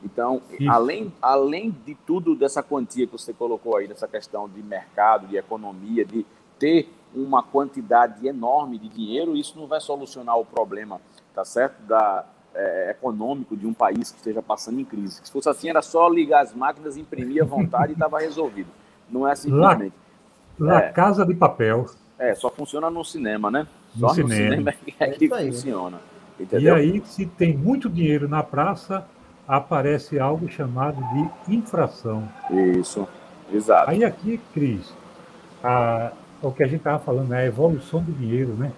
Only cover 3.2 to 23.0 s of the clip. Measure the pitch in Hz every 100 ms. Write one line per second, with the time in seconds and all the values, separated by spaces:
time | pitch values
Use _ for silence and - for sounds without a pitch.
3.2 | - 110 117 113 117 107 98 101 107 107
4.2 | - 107 101 95 104 98 - - 107 110
5.2 | 95 98 - 110 104 92 101 117 101 110
6.2 | 104 _ _ _ 143 165 147 - _ 120
7.2 | 135 131 - 139 139 - 110 120 120 107
8.2 | 123 139 117 139 143 117 107 107 107 123
9.2 | 165 147 143 156 147 151 143 143 131 -
10.2 | 120 117 110 123 107 98 107 95 _ _
11.2 | _ - 92 - 131 - 104 113 107 95
12.2 | 82 _ _ 90 98 90 92 107 127 110
13.2 | 110 139 127 - 104 113 110 101 123 -
14.2 | 113 110 - 107 - 120 135 107 98 -
15.2 | - 139 143 139 160 156 - 165 170 170
16.2 | 151 151 131 113 135 135 151 - 104 139
17.2 | 123 143 147 135 170 123 147 156 156 151
18.2 | 160 151 151 101 87 - _ _ _ 123
19.2 | 135 143 147 139 185 135 98 - _ _
20.2 | _ _ _ - 151 180 - - 190 196
21.2 | 180 175 160 - 113 117 127 - _ _
22.2 | 127 101 127 - 147 147 160 170